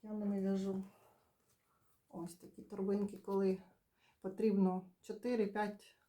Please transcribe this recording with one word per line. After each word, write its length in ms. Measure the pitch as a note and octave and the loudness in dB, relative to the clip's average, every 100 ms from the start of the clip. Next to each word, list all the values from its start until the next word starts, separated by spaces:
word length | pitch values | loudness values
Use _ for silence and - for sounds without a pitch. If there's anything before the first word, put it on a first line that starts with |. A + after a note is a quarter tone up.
Я 100 | G#3+ | -6
ними 280 | G#3+ G#3 G3+ | -4 0 0
в'яжу 440 | F#3+ G3 G3 F#3+ F#3+ - - _ _ _ _ _ _ _ _ _ _ | 2 0 0 -4 -6 -14 -20 _ _ _ _ _ _ _ _ _ _
ось 260 | - F3 | -10 -10
такі 280 | - - - | -10 -20 -18
торбинки, 560 | - G3+ F#3+ G3+ G3+ - | -12 -4 0 0 0 -6
коли 440 | - G3 F#3+ F#3+ - _ _ _ _ _ | -2 2 2 0 -4 _ _ _ _ _
потрібно 720 | F#3+ F#3+ A3 G3 F#3+ F#3 - - | -8 0 4 6 4 4 -6 -20
чотири-п'ять 960 | - G#3+ A#3+ A#3+ G3+ G3+ G#3 - - _ | -12 -6 -2 2 2 0 -2 -4 -14 _